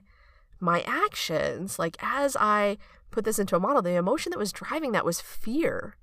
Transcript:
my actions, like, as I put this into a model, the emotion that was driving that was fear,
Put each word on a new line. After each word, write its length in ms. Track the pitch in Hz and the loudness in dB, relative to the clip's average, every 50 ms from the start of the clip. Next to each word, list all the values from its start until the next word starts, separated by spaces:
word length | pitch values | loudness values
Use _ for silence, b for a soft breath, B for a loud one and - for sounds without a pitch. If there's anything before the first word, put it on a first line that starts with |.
| b b b b b b b b b b b - | b b b b b b b b b b b -4
my 220 | 185 170 170 175 | 0 2 2 2
actions, 960 | - - 240 302 370 427 - - - - 165 151 143 147 135 117 175 202 - - | 2 0 0 0 0 0 0 -2 -4 -2 0 0 0 0 -2 -4 -6 -8 -4 -2
like, 180 | - 170 170 - | -2 -2 -4 -4
as 340 | - - 240 269 285 285 262 - | -4 -4 0 0 0 0 2 2
I 380 | - 214 208 208 208 202 202 214 b b b b b - | 2 4 4 4 2 2 0 -2 b b b b b -8
put 120 | - - 202 | -6 -2 0
this 120 | 220 220 214 | 0 0 0
into 180 | 202 190 - | 2 2 2
a 40 | 170 | 2
model, 240 | 185 214 285 277 190 | 4 4 4 2 2
the 120 | 175 175 | 2 2
emotion 360 | 175 175 185 247 320 - - | 2 2 2 2 0 0 -4
that 80 | 349 - | -4 -2
was 120 | 208 196 | -4 -4
driving 400 | - - - - 262 311 320 262 220 | -4 -6 -8 -6 -4 -4 -2 0 0
that 120 | 175 - | 2 2
was 160 | - 170 - | 2 0 -2
fear, 720 | - - - - - 214 233 302 339 - - 92 - 104 - - | -4 -6 -4 -4 -2 0 0 0 0 0 -2 -4 -6 -10 -14 -18